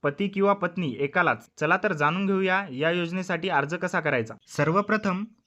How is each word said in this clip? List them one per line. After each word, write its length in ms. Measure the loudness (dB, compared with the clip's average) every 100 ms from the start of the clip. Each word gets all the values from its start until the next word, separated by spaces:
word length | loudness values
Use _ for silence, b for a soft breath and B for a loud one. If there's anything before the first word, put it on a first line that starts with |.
पती 260 | -4 -2 -2
किंवा 240 | 2 2
पत्नी 420 | 2 0 -2 -4 -2
एकालाच. 480 | -2 2 2 0 -4 -4
चला 160 | 0 2
तर 160 | 0
जाणून 340 | 0 0 0 0
घेऊया 380 | 2 2 0 -2
या 200 | -2 0
योजनेसाठी 580 | 0 -2 -4 -4 -4 0
अर्ज 260 | 0 0
कसा 260 | -2 -2 -2
करायचा. 340 | 0 0 -2 -8 -10 -2
सर्वप्रथम 680 | 2 2 2 0 0 -2 -6 _